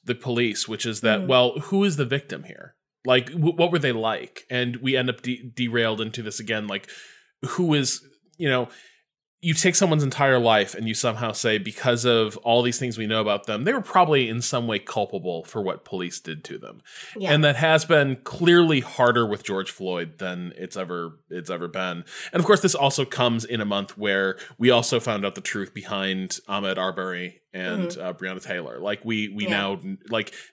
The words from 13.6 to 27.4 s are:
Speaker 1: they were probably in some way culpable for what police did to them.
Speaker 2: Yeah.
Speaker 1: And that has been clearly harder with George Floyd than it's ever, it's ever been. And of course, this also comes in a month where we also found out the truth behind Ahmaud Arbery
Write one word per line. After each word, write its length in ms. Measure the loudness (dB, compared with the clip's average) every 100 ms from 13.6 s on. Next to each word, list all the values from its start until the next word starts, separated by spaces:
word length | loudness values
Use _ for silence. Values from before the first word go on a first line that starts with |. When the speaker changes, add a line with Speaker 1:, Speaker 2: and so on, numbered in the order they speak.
Speaker 1:
they 80 | 0
were 80 | -2
probably 480 | 2 4 4 4 2
in 140 | -2
some 260 | -4 -2 -2
way 100 | -4
culpable 680 | -4 -4 -4 -4 -6 -6 -6
for 160 | -6
what 240 | -4 -6 -8
police 340 | -8 -6 -8
did 240 | -12 -12
to 140 | -12 -14
them. 240 | -14 -20 -20 -20 -16 -8
Speaker 2:
Yeah. 160 | 2
Speaker 1:
And 100 | 4 4
that 100 | 4
has 300 | 4 4 6
been 320 | 4 4 -2 -8
clearly 560 | 0 6 8 8 4
harder 440 | 0 2 4 6 2
with 200 | -2 -4
George 260 | -4 -4
Floyd 460 | -6 -6 -4 -6 -8
than 340 | -8 -6 -8 -10
it's 180 | -12 -8
ever, 440 | -8 -6 -8 -12 -14
it's 200 | -12 -8
ever 200 | -6 -6
been. 340 | -6 -6 -6 -12 -14 -6
And 60 | 0
of 40 | 4
course, 140 | 6
this 160 | 4 2
also 300 | 2 2 -4
comes 400 | 0 0 0 -2
in 160 | -4
a 40 | -2
month 320 | -2 -4 -6
where 400 | 0 2 0 -2 -12 0
we 140 | 4
also 280 | 4 4 -2
found 260 | -2 -2 -4
out 100 | -6
the 60 |
truth 320 | -8 -6 -8
behind 580 | -10 -8 -4 -4 -4 -6 -8 -6
Ahmaud 280 | -4 -2 -2
Arbery 640 | -2 -4 -6 -6 -10 -14